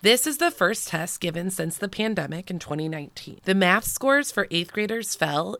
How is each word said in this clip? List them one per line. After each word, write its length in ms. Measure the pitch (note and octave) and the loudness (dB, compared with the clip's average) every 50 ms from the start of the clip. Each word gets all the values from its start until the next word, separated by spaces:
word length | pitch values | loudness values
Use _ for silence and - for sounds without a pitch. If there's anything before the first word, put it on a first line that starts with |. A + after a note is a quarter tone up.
This 240 | - G3+ A#3 B3 - | 4 4 4 4 4
is 120 | D#4 D4 - | 0 0 2
the 140 | E4+ F4 | 0 0
first 360 | - - F#3 F3 A3 - - - | 2 2 0 0 0 -2 -4 -4
test 320 | - D#3+ D#3+ F3+ - - | -4 -4 -4 -4 -6 -4
given 300 | - F3 D#3+ E3 F3 F#3+ | -4 -4 -4 -2 -4 -4
since 280 | F#3 - E3 E3 E3 - | -2 -2 -4 -4 -4 -4
the 120 | - G3 | -6 -6
pandemic 600 | - - G#3+ A3 A3 F#3 D#3 C#3 D3+ E3 F#3 - | -2 -2 -2 0 0 -2 -2 -4 -6 -8 -8 -8
in 100 | F#3 E3+ | -8 -8
twenty 280 | - - D3+ D3+ D#3 D#3+ | -6 -6 -4 -4 -4 -4
nineteen. 540 | D#3+ D#3 C#3+ - - - - - - - - | -6 -8 -10 -12 -14 -16 -16 -14 -16 -6 0
The 120 | - F#3+ | 2 4
math 280 | G3 F#3+ F3+ F#3 G#3+ A3 | 6 6 6 6 4 2
scores 480 | - - - - C4+ C4+ C#4+ C#4+ - | -2 -4 0 2 4 4 4 2 0
for 160 | - - G3 - | -2 -2 -2 0
eighth 220 | E3 E3+ F3 - | 0 -2 -2 -2
graders 440 | - G#3 G#3+ G#3 A3 A#3 G#3+ - - | -2 -4 -2 -2 -4 -4 -6 -6 -4
fell 420 | - E3 D#3 D3 D3 E3 F#3+ G#3 - | -2 -2 0 0 0 0 -2 -4 -6